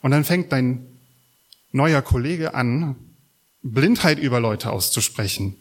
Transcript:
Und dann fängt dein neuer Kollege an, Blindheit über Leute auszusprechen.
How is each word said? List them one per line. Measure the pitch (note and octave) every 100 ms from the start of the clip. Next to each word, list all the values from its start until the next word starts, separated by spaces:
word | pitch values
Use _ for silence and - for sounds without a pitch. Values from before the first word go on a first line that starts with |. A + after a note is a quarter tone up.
Und | C#3
dann | C#3+
fängt | D3 F3 F3
dein | C3+ B2+ B2+ - - _ _ _ _ _ _ _
neuer | C3 D3+ D3+
Kollege | C3+ B2+ B2 E3+ D#3+
an, | - B2 B2 E3 C3 - _ _ _ _ _
Blindheit | C3+ A2+ D#3 A#3 F3 D3+
über | C#3 A#2+
Leute | A#2 G#2 A#2
auszusprechen. | G#2+ - - - - G#2 - G2+ G2